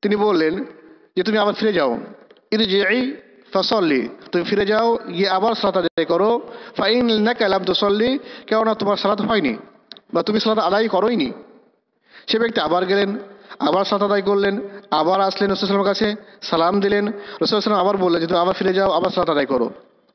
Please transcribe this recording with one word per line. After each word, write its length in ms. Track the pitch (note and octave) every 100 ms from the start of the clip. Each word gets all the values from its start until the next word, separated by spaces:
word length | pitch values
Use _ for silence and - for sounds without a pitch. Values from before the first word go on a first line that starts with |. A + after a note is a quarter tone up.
তিনি 140 | G#3 G#3
বললেন 480 | G#3+ F3+ D#3+ F3+ C4+ - - - _ -
যে, 60 |
"তুমি 160 | F#3 G#3+
আবার 160 | G3+
ফিরে 180 | G#3 G#3+
যাও, 260 | F3+ C#3 A#2 - - - - -
ইরজি'i 640 | G#3+ A3 G3 F#3+ A#3+ B3+ D4 - - -
ফাসাল্লি, 560 | F#3+ F#3 A3+ E3+ C3 A#2+ - -
তুমি 120 | F3
ফিরে 220 | E3+ G3+ G3+
যাও, 320 | A3 A#3 A3+ -
গিয়ে 140 | F3 G3
আবার 260 | F#3+ G#3+
সালাত 220 | A3 G3+ F#3
আদায় 300 | E3+ - D#3+
করো, 340 | E3+ G#3 A#3 - - - -
ফাইন্নাকা 720 | G3 A#3+ A#3+ A3 G#3+ A#3+ G#3
লাম 160 | F#3+
তুসাল্লি, 540 | F3+ F#3 G3+ G3+ A#3+ C#4 - - -
কেননা 280 | A3 A3
তোমার 220 | G#3+ G3+ G3+
সালাত 240 | G3 G#3
হয়নি 360 | G#3 A3 C#3+ G#2+ - - - - -
বা 80 | E3
তুমি 180 | E3 G#3+
সালাত 180 | A3 A3
আদায় 300 | F3 G3+ A3+
করোইনি।" 440 | F#3+ G#3+ A3+ C3 - - - _ _ _ _ _ - -
সে 120 | A3
ব্যক্তি 220 | A3+ A3+
আবার 260 | D#3 F3 F#3
গেলেন, 320 | G3 G3 G#3+ - - - -
আবার 260 | F#3+ F3+
সালাত 180 | G3 G3+
আদায় 200 | G3+ G3+
করলেন, 320 | F#3+ G3+ G3 G3+ G3+ - -
আবার 300 | D#3 D#3 F#3+
আসলেন 300 | F#3+ - G3
রাসূল 180 | F#3 G3
সাল্লাল্লাহু 220 | G3+ G3+
আলাইহি 240 | G3 G#3+
ওয়াসাল্লামের 20 | G#3
কাছে, 300 | - - -
সালাম 340 | E3 E3+ G3+
দিলেন। 240 | G3 G3+
রাসূল 80 | G#3
সাল্লাল্লাহু 360 | G#3 - - E3
আলাইহি 60 |
ওয়াসাল্লাম 320 | G#3+ G#3+ G3+ F#3
আবার 100 | G3
বললেন 240 | F3+ E3+
যে, 60 | E3
"তুমি 140 | F3
আবার 140 | F3+
ফিরে 200 | F#3 F#3
যাও, 160 | F#3 G3
আবার 200 | E3 F3+
সালাত 200 | F3+ E3+
আদায় 160 | D3 C3
করো।" 240 | C3 A#2 - - _ _